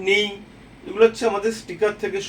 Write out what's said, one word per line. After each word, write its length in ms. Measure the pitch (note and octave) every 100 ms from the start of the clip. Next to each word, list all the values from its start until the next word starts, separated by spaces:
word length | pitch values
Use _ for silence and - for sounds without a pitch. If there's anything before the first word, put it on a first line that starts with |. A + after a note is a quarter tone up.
| F#3+
নেই, 180 | G3+ G#3 G3+ - - - - -
এগুলো 160 | G3+ A3+
হচ্ছে 160 | - A3+
আমাদের 200 | G3+ A3 A3
স্টিকার 300 | - E3+ G#3+ G#3
থেকে 160 | G3 F#3+